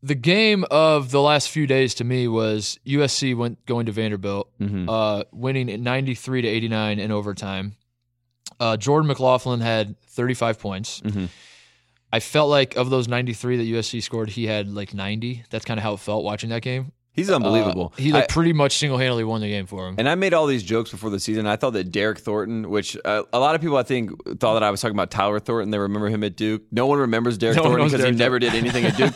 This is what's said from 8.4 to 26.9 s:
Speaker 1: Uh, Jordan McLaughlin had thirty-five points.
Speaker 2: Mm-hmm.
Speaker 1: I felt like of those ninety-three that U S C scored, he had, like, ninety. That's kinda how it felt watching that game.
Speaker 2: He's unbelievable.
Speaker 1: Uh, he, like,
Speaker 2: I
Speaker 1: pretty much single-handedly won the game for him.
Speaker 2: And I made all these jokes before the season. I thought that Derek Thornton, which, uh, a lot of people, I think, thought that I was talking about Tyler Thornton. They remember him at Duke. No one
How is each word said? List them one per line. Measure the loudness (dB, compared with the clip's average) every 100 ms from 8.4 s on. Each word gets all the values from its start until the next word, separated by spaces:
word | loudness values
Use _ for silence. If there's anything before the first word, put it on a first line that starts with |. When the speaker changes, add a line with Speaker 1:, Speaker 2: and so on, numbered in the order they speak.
| -20 _
Speaker 1:
Uh, | -2 0
Jordan | 2 2 2
McLaughlin | 2 2 2 2 -2
had | 0 0 -2 -6
thirty-five | _ -4 -2 0 0 -2
points. | -6 -8 -8 -8
Speaker 2:
Mm-hmm. | -6 -4 -6 -8 -20 -20 _ _ _ _ _
Speaker 1:
I | -4
felt | 0 0 4
like | 4 2 0
of | 0
those | 0 0
ninety-three | -2 -2 -4 -2 -2
that |
U | 0 -2
S | -4
C | -6
scored, | -6 -4 -6
he | -4 -2
had, | -2 -4
like, | -8 -8
ninety. | -8 -6 -4 -6 -8 -8
That's | -10
kinda | -6 -4
how | -4
it | -6
felt | -4 -4
watching | -2 -6 -6
that | -6
game. | -6 -6 -8 _ _
Speaker 2:
He's | -6 0
unbelievable. | 2 4 4 2 0 -6 -2
Speaker 1:
Uh, |
he, | 2
like, | 4
Speaker 2:
I | 4
Speaker 1:
pretty | 2 2
much | 4 2 2
single-handedly | 0 0 0 0
won | -2 -2
the | -2
game | -4 -6
for | -8 -8
him. | -2
Speaker 2:
And | 0
I |
made | 2 2
all | 2 2
these | 0
jokes | 0 -2 -2
before | -8 -6
the | -4
season. | -2 -2
I | -2 0
thought | -2
that | -2 -4
Derek | -2 -2 -2
Thornton, | -4 -4 -4 -6 -2
which, | -2 -2 -6
uh, | -2 -2 0
a | 2
lot | 2 2
of |
people, | 2 0
I |
think, | 2 -2 -2 -8 -10 -2
thought | 2
that | 4
I | 2
was | 2
talking | -2
about | 0 -2
Tyler | 0 0 0
Thornton. | -2 -2 0
They | -2
remember | 0 0 -2
him | 0
at | -2 -2
Duke. | -2 -2 -2
No | 0
one | 2